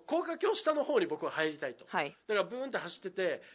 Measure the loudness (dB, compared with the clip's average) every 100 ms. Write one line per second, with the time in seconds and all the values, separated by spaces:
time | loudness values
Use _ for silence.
0 | -2 -2 0 0 0 2 2 2 4 2
1 | 2 0 -2 0 -2 -2 -6 -8 -4 -2
2 | -2 -4 0 0 2 -2 -4 -4 -4 -8
3 | -6 -2 0 -2 -8